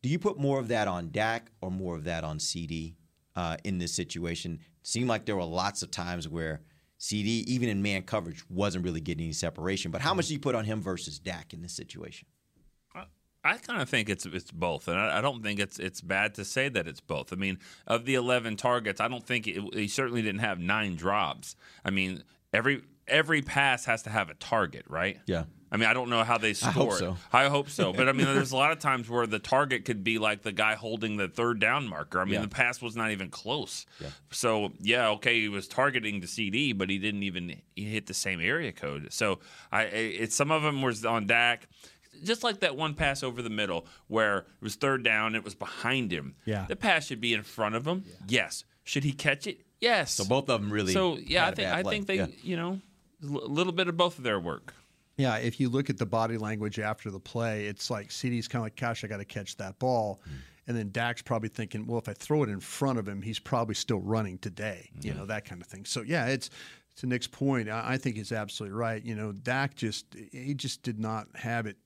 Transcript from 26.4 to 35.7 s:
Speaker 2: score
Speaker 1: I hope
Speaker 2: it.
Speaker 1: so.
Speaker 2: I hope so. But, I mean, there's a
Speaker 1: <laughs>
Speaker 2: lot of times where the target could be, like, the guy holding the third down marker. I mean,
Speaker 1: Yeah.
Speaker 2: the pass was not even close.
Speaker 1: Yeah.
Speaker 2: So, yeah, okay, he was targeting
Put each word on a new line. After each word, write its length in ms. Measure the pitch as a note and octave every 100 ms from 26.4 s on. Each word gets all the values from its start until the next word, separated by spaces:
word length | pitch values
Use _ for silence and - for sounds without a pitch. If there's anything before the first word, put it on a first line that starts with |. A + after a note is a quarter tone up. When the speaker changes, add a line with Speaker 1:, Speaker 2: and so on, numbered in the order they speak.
| A2
Speaker 2:
score 160 | G2 A#2
Speaker 1:
I 20 |
hope 200 | D3+ A2+
Speaker 2:
it. 40 | F#2+
Speaker 1:
so. 180 | F2+ F2+ -
Speaker 2:
I 160 | B2 C#3
hope 200 | C#3+ C#3+
so. 240 | - C#3
But, 160 | - C3
I 40 |
mean, 140 | C3 D3+
there's 260 | C#3 C3
a 40 | C3
Speaker 1:
<laughs> 80 |
Speaker 2:
lot 60 | C#3+
of 80 | D#3+
times 300 | D3+ C3 A2+
where 160 | A#2+ A#2
the 140 | G#2+
target 440 | - C3 C#3+ B2+
could 200 | - A2
be, 120 | F#2+ A2+
like, 240 | G#2+ G#2
the 100 | A2+
guy 240 | G2 G#2+ A2
holding 400 | A2+ A2 A2 G#2
the 100 | F#2+
third 320 | - A#2+ A#2
down 300 | G#2+ C3+ B2+
marker. 320 | D#2+ D2+ F2+
I 40 |
mean, 100 | F#2+
Speaker 1:
Yeah. 80 | G#2
Speaker 2:
the 60 | G#2
pass 320 | - B2 B2
was 140 | A#2+
not 160 | A2 A2
even 200 | G#2 F#2
close. 540 | - G2+ - - - - -
Speaker 1:
Yeah. 100 | C#2+ - _
Speaker 2:
So, 420 | - A#2+ A2 G2+ -
yeah, 300 | G2+ A#2+ A#2
okay, 300 | G#2 C3 A#2
he 80 | G#2+
was 180 | G2+
targeting 540 | F#2+